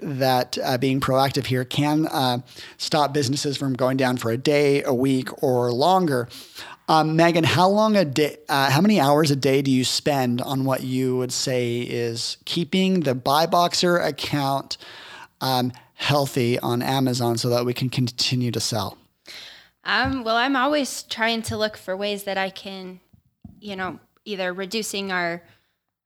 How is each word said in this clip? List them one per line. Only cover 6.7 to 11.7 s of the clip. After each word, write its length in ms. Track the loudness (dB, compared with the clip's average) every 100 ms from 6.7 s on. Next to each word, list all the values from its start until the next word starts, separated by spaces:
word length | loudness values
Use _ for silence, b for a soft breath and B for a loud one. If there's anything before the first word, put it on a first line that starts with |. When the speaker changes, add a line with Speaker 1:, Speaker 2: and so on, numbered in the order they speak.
| B 2
Speaker 1:
Um, 260 | 4 4 6
Megan, 280 | 4 6
how 220 | 2 4 4
long 260 | 4 4 4
a 80 |
day, 320 | 2 2 0 -2 -4
uh, 200 | 0 4
how 120 | 4
many 180 | 4 4
hours 300 | 6 4 4
a 60 | 2
day 260 | 4 2
do 80 | 4
you 140 | 2
spend 580 | 2 0 0 0 0 0
on 240 | -2 -2 -2
what 160 | -2
you 340 | -2 -2 0 0
would 160 | -2
say 480 | -4 -2 0 0